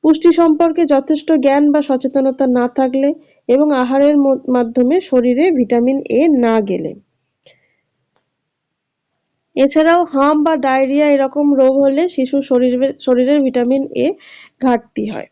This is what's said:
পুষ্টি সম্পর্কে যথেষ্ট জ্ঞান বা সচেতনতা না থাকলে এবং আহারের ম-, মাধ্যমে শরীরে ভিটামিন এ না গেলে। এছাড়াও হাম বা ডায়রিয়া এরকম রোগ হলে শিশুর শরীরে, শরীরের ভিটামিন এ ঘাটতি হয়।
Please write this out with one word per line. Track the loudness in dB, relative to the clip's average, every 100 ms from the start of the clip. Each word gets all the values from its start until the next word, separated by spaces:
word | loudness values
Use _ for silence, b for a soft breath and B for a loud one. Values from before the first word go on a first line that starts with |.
পুষ্টি | 0 2 2
সম্পর্কে | 4 2 2 0 0 0
যথেষ্ট | 0 0 -4 0
জ্ঞান | 0 2 2 2
বা | 0
সচেতনতা | -2 -4 -2 -2 -2 -2 -2
না | 0 -2
থাকলে | -2 -2 0 -2 -4 B B -2
এবং | 0 2
আহারের | 0 0 2 2 2
ম-, | 0 -2 -2
মাধ্যমে | -2 -2 0 0 0
শরীরে | 0 0 2 2 0
ভিটামিন | 0 0 0 0 -2 -2
এ | 0 2
না | 2 2 0
গেলে। | -2 -6 -8 -14 _ _ _ _ b b b b b _ _ _ _ _ _ _ _ _ _ _ _ _ _ _ _
এছাড়াও | -2 0 2 2 2
হাম | 0 0 0 2
বা | 0 0
ডায়রিয়া | 0 0 0 0 2
এরকম | 2 0 0 0
রোগ | 2 2 4
হলে | 2 0 -2
শিশুর | -2 -2 -2
শরীরে, | -2 0 0 0 -4 -4
শরীরের | -2 0 2 0
ভিটামিন | 0 -2 -2 -2 -4
এ | -4 -4 -6 B B B _
ঘাটতি | -2 -2 -4 -10 -8
হয়। | -8 -14